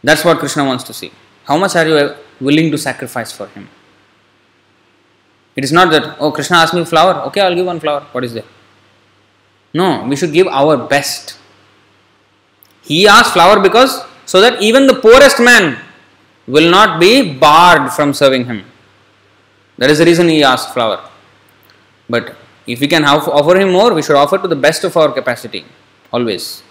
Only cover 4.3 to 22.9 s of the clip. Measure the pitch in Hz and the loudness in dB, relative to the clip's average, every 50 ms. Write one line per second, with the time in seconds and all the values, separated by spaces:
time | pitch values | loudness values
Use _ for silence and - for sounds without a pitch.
4.3 | _ _ _ _ _ _ _ _ _ _ _ _ _ _ _ _ _ _ _ _ | _ _ _ _ _ _ _ _ _ _ _ _ _ _ _ _ _ _ _ _
5.3 | _ _ _ _ _ - 143 127 151 175 185 175 156 156 - - - - 143 151 | _ _ _ _ _ -10 -6 -2 0 0 2 2 0 -2 -2 -4 -10 -6 -6 -6
6.3 | 143 - 139 - 175 170 165 160 170 175 165 - 165 160 165 190 185 190 - 139 | -4 -6 -6 -2 0 0 0 0 -2 -6 -6 -2 0 0 2 2 0 -2 -8 -8
7.3 | - 202 196 180 175 175 180 180 175 160 156 151 147 143 139 - - 127 127 120 | -4 -2 -2 -2 -2 -4 -6 -6 -8 -6 -6 -6 -6 -6 -8 -10 -10 -10 -10 -8
8.3 | 117 113 - _ _ _ _ _ _ _ _ _ _ _ _ _ _ _ _ _ | -10 -12 -16 _ _ _ _ _ _ _ _ _ _ _ _ _ _ _ _ _
9.3 | _ _ _ _ _ _ _ _ - 151 185 190 143 104 92 123 143 139 180 165 | _ _ _ _ _ _ _ _ -6 -4 -4 -4 -4 -4 -6 -6 -6 -4 -6 -2
10.3 | 147 165 190 185 - 135 139 156 151 127 107 - 139 143 139 - - - - - | 0 0 0 0 0 0 0 0 0 -2 -2 -2 -4 -4 -2 -6 -10 -12 -14 -20
11.3 | - _ _ _ _ _ _ _ _ _ _ _ _ _ _ _ _ _ _ _ | -20 _ _ _ _ _ _ _ _ _ _ _ _ _ _ _ _ _ _ _
12.3 | _ _ _ _ _ _ _ _ _ _ _ - 147 165 196 208 202 - - - | _ _ _ _ _ _ _ _ _ _ _ -4 -2 2 4 4 4 4 4 2
13.3 | - 175 170 185 214 202 196 190 - 233 262 262 - - - - - - _ - | 2 2 4 4 4 4 2 2 4 4 2 2 0 -8 -14 -18 -20 -20 _ -2
14.3 | - 185 202 247 240 - 202 214 226 269 277 269 254 - - 220 233 262 285 262 | 2 2 2 2 0 0 -2 2 2 4 4 4 2 4 6 6 6 8 6 4
15.3 | 269 - 240 240 240 226 190 151 123 - - - - _ _ _ _ _ _ _ | 4 2 2 4 4 4 2 0 -4 -8 -16 -20 -20 _ _ _ _ _ _ _
16.3 | _ _ _ - 127 151 156 170 180 196 214 208 160 160 170 196 233 277 262 175 | _ _ _ -2 0 2 2 4 4 4 2 2 2 2 2 4 4 2 0 -2
17.3 | 139 131 160 147 151 165 175 180 170 151 139 127 - - 147 143 135 - 143 135 | -2 2 2 4 6 6 6 6 4 2 0 -4 -4 -2 -2 -2 0 0 0 0
18.3 | 131 127 120 123 117 104 92 - _ _ _ _ _ _ _ _ _ _ _ _ | 0 0 -4 -6 -10 -12 -12 -18 _ _ _ _ _ _ _ _ _ _ _ _
19.3 | _ _ _ _ _ _ _ _ _ - 123 135 151 147 165 170 170 170 175 170 | _ _ _ _ _ _ _ _ _ -2 0 0 2 4 4 2 2 2 2 2
20.3 | 160 156 147 135 127 123 - - - 127 117 110 98 - - - - _ _ _ | 2 2 2 2 0 -2 -4 -8 -6 -4 -4 -4 -4 -8 -10 -20 -20 _ _ _
21.3 | _ _ _ _ _ _ _ _ _ _ _ _ _ _ _ - 117 117 - - | _ _ _ _ _ _ _ _ _ _ _ _ _ _ _ -8 -8 -8 -8 -8
22.3 | - - - _ _ _ _ - 120 120 143 143 | -20 -20 -20 _ _ _ _ -14 -6 -6 -4 -2